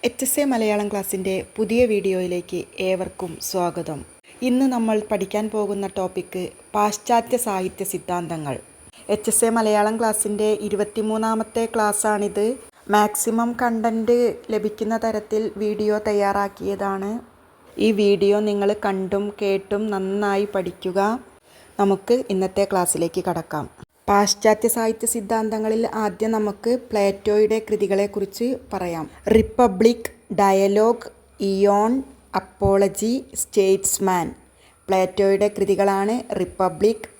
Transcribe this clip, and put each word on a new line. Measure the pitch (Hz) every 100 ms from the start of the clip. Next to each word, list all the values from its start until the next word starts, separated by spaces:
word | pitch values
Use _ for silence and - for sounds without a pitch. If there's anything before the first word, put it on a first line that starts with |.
| 240
എച്ച് | - 262
എസ് | -
എ | 285
മലയാളം | 240 220 208 208
ക്ലാസ്സിൻ്റെ | 202 190 190 190 190 - -
പുതിയ | 214 226 247
വീഡിയോയിലേക്ക് | 208 190 185 180 180 175 180 - - 185
ഏവർക്കും | 185 156 - 175 160 -
സ്വാഗതം. | 190 175 170 160 151 - - _ - 254
ഇന്ന് | 247 269
നമ്മൾ | 247 226 214 214
പഠിക്കാൻ | 208 196 208 214
പോകുന്ന | 214 202 196 196 196
ടോപ്പിക്ക് | 185 185 180 185 180 - -
പാശ്ചാത്യ | 214 208 208 - 233 233 240
സാഹിത്യ | 233 190 185 - 190
സിദ്ധാന്തങ്ങൾ. | 180 - 175 170 165 147 131 - - - - - 208
എച്ച് | 214
എസ് | 208 226
എ | 226
മലയാളം | 214 208 208 220
ക്ലാസ്സിൻ്റെ | 226 214 208 208 214 214 208
ഇരുപത്തിമൂന്നാമത്തെ | 196 208 - 214 220 220 220 220 233 226
ക്ലാസ്സാണിത്. | 226 214 208 220 208 208 202 214 262 - _ - 208
മാക്സിമം | 208 208 - 226 233 240
കണ്ടന്റ് | 247 226 226 226 226 240 240 - - 220
ലഭിക്കുന്ന | 214 214 214 226 226
തരത്തിൽ | 214 208 214 220 196
വീഡിയോ | 214 208 214 214 214
തയ്യാറാക്കിയതാണ്. | 208 202 202 202 196 185 196 196 196 196 233 - _ _ _ - - 214
ഈ | 208
വീഡിയോ | 202 196 202 208 214
നിങ്ങൾ | 202 202 208 208
കണ്ടും | 190 190 202 208 202
കേട്ടും | 202 196 196 202 214
നന്നായി | 196 190 196 208 196 202 196
പഠിക്കുക. | 175 175 185 185 202 240 - - _ - - -
നമുക്ക് | 202 196 - 247 -
ഇന്നത്തെ | 190 190 190 196
ക്ലാസ്സിലേക്ക് | 190 175 - 170 185 180
കടക്കാം. | 170 160 156 135 - - _ -
പാശ്ചാത്യ | 202 202 208 220 214 233
സാഹിത്യ | 233 226 220 233
സിദ്ധാന്തങ്ങളിൽ | 233 196 226 220 220 220 220 226 220
ആദ്യം | 214 180 220
നമുക്ക് | 226 208 202 226 247 240
പ്ലേറ്റോയുടെ | 214 202 196 - 208 214 220 220
കൃതികളെക്കുറിച്ച് | 214 202 196 202 202 196 - 240 269 -
പറയാം. | 196 180 165 - - -
റിപ്പബ്ലിക്, | 220 - - 240 185 226 233 - - _ 190
ഡയലോഗ്, | 196 190 196 202 220 233 - - _ _ 196
ഇയോൺ, | 190 202 202 220 262 269 - _ 190
അപ്പോളജി, | - _ 196 196 196 196 220 262 - -
സ്റ്റേറ്റ്സ്മാൻ. | - - 190 190 196 - 196 180 170 - _ _ _ _ -
പ്ലേറ്റോയുടെ | 190 185 185 196 196 208
കൃതികളാണ് | 208 196 190 202 196 202 247 - -
റിപ്പബ്ലിക് | 180 - 190 165 214 220 -